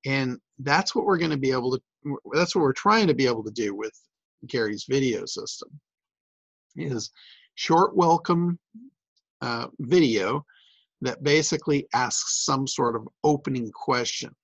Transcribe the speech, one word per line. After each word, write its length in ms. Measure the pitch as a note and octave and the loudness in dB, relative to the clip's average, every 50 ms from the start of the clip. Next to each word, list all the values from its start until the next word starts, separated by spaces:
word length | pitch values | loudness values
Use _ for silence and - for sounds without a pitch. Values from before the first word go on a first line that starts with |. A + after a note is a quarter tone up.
| - | -4
And 320 | C3+ C3+ C#3 C3+ B2+ B2 - _ _ _ - | -2 -2 0 0 -2 -4 -6 _ _ _ -10
that's 340 | C3 C#3 D3 E3 G3 - - | -2 2 2 2 2 0 -2
what 100 | A#3+ - | -2 2
we're 140 | G#3 F#3+ E3+ | 2 2 2
gonna 180 | E3+ D#3+ D3+ | 2 0 0
be 140 | C#3 C3+ C3 | 0 0 0
able 220 | C3 C3 A#2+ B2+ B2+ | 0 0 0 -2 -4
to, 60 | B2+ _ _ _ _ _ D3 C#3 - _ - | -4 _ _ _ _ _ -8 -8 -8 _ -2
that's 220 | C3 D3+ F3 E3+ - | 0 0 0 2 2
what 80 | F#3+ | 2
we're 100 | D#3+ C3+ | 2 2
trying 360 | C3 - - G3+ G#3+ A3+ G#3+ E3+ | 2 2 2 2 4 4 4 4
to 60 | C#3 | 4
be 120 | B2 C3+ | 4 2
able 160 | B2 A#2+ A2 | 2 0 -2
to 80 | G#2 A2 | -6 -8
do 240 | G#2+ A#2+ A2 G2+ G2+ | -6 -4 -4 -4 -4
with 180 | G2+ A2 G#2+ _ - _ _ _ _ _ _ _ _ - | -6 -8 -10 _ -14 _ _ _ _ _ _ _ _ -14
Gary's 400 | B2 - B2 A2+ G#2+ G#2+ G2 - - | -6 -4 -2 -2 -2 -4 -6 -4 -2
video 380 | C3 C#3 C3+ B2+ A2 F#2 - | 0 0 2 0 0 -2 -4
system, 420 | - - - - - - - - - - D3 _ _ _ _ _ _ _ _ _ _ _ _ _ _ _ _ _ _ _ | -8 -10 -10 -10 -10 -12 -14 -16 -18 -20 -20 _ _ _ _ _ _ _ _ _ _ _ _ _ _ _ _ _ _ _
is 340 | - D#3+ D3 B2+ A2+ - - _ - - - - _ _ _ _ | -10 -8 -6 -6 -6 -8 -10 _ -20 -20 -20 -20 _ _ _ _
short 400 | - - - E3 E3 F#3+ G3+ - | -10 0 2 4 4 4 4 4
welcome, 600 | F#3 F3 E3 E3 E3 - - F3 E3+ F3 F3 F3 E3+ _ _ _ A3 B3 C4+ _ _ _ _ _ _ _ _ _ _ | 2 4 4 4 2 2 0 2 2 2 0 -2 -4 _ _ _ -20 -20 -20 _ _ _ _ _ _ _ _ _ _
uh, 260 | B2 B2 A#2+ A#2 B2 - - _ | -6 -6 -6 -6 -6 -10 -10 _
video 640 | - A#2 E3 F3+ D#3+ B2+ A2+ G#2 F#2 G2+ B2+ D3+ D3 _ _ _ _ _ _ _ _ _ _ _ | -2 2 4 6 6 6 4 2 0 0 -2 -4 -6 _ _ _ _ _ _ _ _ _ _ _
that 220 | B2+ B2+ A#2+ - | -6 -6 -6 -2
basically 680 | C3+ C#3+ C#3+ D#3+ D3 - - D3+ - - D3 C#3+ C3+ - | 0 2 4 4 4 2 -2 -2 0 0 0 0 0 -2
asks 520 | - B2 B2+ A#2 - - - - - - - | -2 -2 -2 0 -2 -4 -4 -4 -4 -2 0
some 220 | - C#3 C3+ C#3 | 0 0 0 0
sort 280 | B2+ - - C3 A#2+ A#2 | -4 -2 0 0 0 0
of 140 | A2+ A2 - _ _ - | -4 -8 -10 _ _ 2
opening 460 | D3+ D3 C#3 C#3+ - C3+ B2+ A#2 G#2+ | 2 2 2 0 -4 -4 -4 -4 -6
question 580 | - - - - C3 B2 A#2+ - - - - C3+ - _ | -10 -8 -2 0 0 0 0 -2 -6 -8 -10 -10 -14 _